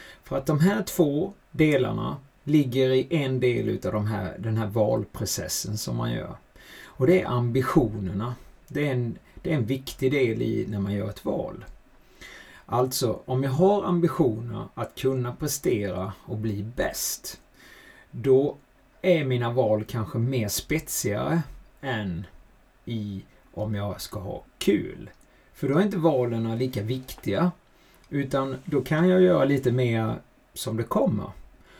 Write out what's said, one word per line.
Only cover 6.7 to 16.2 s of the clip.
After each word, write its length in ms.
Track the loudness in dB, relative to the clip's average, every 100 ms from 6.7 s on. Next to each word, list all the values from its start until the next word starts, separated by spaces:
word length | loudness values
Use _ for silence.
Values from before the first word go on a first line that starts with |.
| -20
Och 240 | -14 0 4
det 140 | 4
är 40 | 4
ambitionerna. 1080 | 0 0 0 4 4 2 -2 -6 -4 -6 -8 -16 -20 -8
Det 200 | -4 -2
är 40 |
en, 260 | -2 -2 -6 _ -10
det 100 | -2
är 40 | 0
en 100 | 0
viktig 460 | -2 -6 -2 0
del 300 | 2 2 2
i 240 | 0 -2 -2
när 100 | -2
man 140 | -2
gör 160 | -2 -4
ett 160 | -6 -4
val. 400 | -4 -4 -10 -14 -18 -20 -20 -20 -20 -20 -20 -20 -20 -4
Alltså, 540 | 0 0 0 -2 -2 -2
om 180 | -2
jag 80 | 0
har 320 | 4 4 4
ambitioner 840 | 2 2 2 2 2 0 -6 -8 -8
att 220 | -8 -10 -2
kunna 400 | 0 0 -2 -4
prestera 800 | -4 -2 0 0 -2 -4 -6 -8